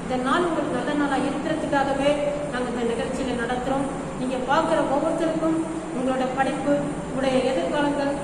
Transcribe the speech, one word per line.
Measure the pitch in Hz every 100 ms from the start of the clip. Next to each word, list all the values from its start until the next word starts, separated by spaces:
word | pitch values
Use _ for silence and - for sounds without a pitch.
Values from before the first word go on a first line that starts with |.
இந்த | - 254 254
நாள் | 330
உங்களுக்கு | 349 311 285 254
நல்ல | 285 294
நாளா | 285 269 285
இருக்கிறதுக்காகவே | 277 320 320 294 285 269 269 285 294 285 - -
நாங்க | 247 247
இந்த | 240 233
நிகழ்ச்சியில | 226 269 - 254 240
நடத்துறோம். | 233 247 254 269 277 - - -
நீங்க | 254 262 262
பார்க்குற | 294 320 311 277 277
ஒவ்வொருத்தருக்கும் | 320 330 330 320 320 320 320 330 - 240
உங்களோட | 254 262 254 262
படிப்பு, | 262 277 285 285 285 - -
உங்களுடைய | 254 262 254 240
எதிர்காலங்கள் | 311 262 285 285 285 277 285